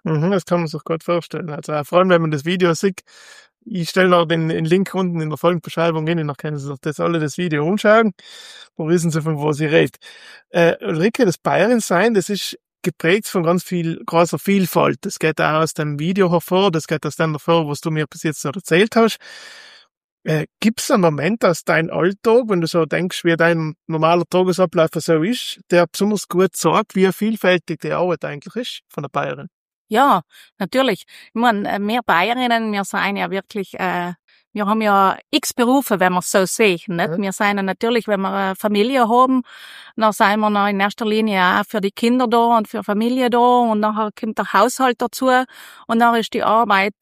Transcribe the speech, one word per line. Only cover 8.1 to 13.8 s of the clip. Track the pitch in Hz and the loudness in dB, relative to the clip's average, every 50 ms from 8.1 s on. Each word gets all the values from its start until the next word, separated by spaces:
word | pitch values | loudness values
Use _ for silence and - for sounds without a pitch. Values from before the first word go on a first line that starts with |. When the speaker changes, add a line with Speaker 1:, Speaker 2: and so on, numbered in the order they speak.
| - _ - - - - - - - - - _ _ | 0 _ -16 -20 -20 -20 -20 -20 -20 -20 -20 _ _
Speaker 1:
Dann | - 165 156 | -8 -2 0
wissen | 170 180 165 170 | 0 2 0 0
Sie, | 151 160 147 | -2 -2 -2
von | 160 156 143 143 | -2 -4 -2 -2
was | 151 151 139 | -2 -2 0
ich | 160 147 151 | -2 2 4
rede. | 165 156 135 - - _ - - - - - - - _ _ | 4 2 2 -2 -10 _ -20 -20 -20 -20 -20 -20 -20 _ _
Äh, | - 180 170 165 - - - | 0 2 2 2 2 0 -4
Ulrike, | 208 175 156 165 226 - - 254 | -4 -2 0 0 0 2 2 2
das | 190 156 - | 2 2 0
Bayernsein, | - 170 143 147 180 220 247 233 - - 190 170 196 233 233 | -2 0 2 2 2 2 2 0 0 0 0 2 2 2 2
das | 196 170 - | 0 0 -2
ist | 208 185 - - - - _ _ _ _ - | -4 -6 -6 -8 -10 -12 _ _ _ _ -6
geprägt | 180 - - - 165 180 226 - - | -6 -6 -2 0 0 0 0 0 -2
von | - 196 165 | -4 -2 0
ganz | 160 175 180 - | 2 0 0 -2
viel | - 185 175 | -4 -4 -4